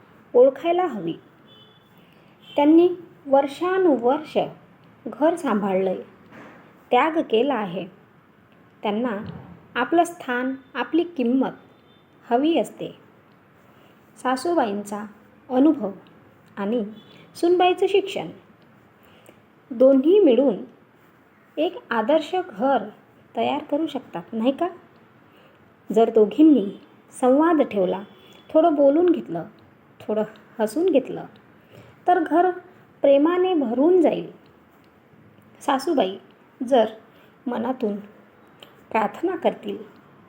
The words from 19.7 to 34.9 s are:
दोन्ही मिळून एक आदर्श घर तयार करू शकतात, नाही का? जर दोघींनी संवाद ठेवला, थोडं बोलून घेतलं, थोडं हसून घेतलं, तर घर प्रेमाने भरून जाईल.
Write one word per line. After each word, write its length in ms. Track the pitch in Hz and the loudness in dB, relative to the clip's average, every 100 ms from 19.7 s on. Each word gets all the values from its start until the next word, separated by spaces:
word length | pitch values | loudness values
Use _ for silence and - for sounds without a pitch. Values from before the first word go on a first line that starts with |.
दोन्ही 500 | 226 262 269 294 415 | 4 6 6 4 6
मिळून 360 | 339 226 277 185 262 - _ _ _ _ _ _ _ - | 6 4 2 0 -8 -20 _ _ _ _ _ _ _ -6
एक 180 | 330 370 - | -6 -6 -8
आदर्श 460 | 233 220 311 311 370 349 | -4 0 0 -2 -6 -8
घर 300 | 196 269 254 208 - _ _ _ - | -4 -2 -2 -4 -16 _ _ _ -6
तयार 280 | 240 277 | -4 -4
करू 220 | 294 294 320 | -4 -4 -4
शकतात, 360 | 262 - 170 - | -8 -12 -14 -10
नाही 200 | 226 240 269 | -6 -6 -4
का? 120 | 349 370 _ _ _ _ _ _ _ _ _ _ - | -6 -10 _ _ _ _ _ _ _ _ _ _ -2
जर 180 | 208 226 | 0 2
दोघींनी 720 | 220 208 - 311 254 196 - - _ _ - | 4 2 6 6 6 0 -8 -20 _ _ -2
संवाद 420 | 254 269 330 320 | 2 4 4 2
ठेवला, 400 | 254 202 180 185 208 - - - - | 0 -2 -2 -4 -10 -20 -20 -20 -2
थोडं 240 | 311 339 | 2 4
बोलून 340 | 294 277 302 359 | 4 4 4 2
घेतलं, 360 | 254 - 165 208 - _ _ _ - | 0 -4 -10 -12 -18 _ _ _ -14
थोडं 220 | - 214 214 - - - | -6 -4 -4 -10 -14 -6
हसून 260 | 214 311 370 | -4 -2 0
घेतलं, 380 | 269 - 165 - - _ _ _ - - - - | 0 -2 -10 -14 -20 _ _ _ -20 -20 -6 0
तर 140 | 359 | 0
घर 280 | 311 320 370 359 - _ _ _ | 2 0 0 -2 -12 _ _ _
प्रेमाने 520 | 277 277 311 359 370 | 4 4 4 2 0
भरून 460 | 339 233 233 311 370 | 0 -2 0 2 4
जाईल. 320 | 294 170 170 - _ _ _ _ _ | 2 0 -8 -16 _ _ _ _ _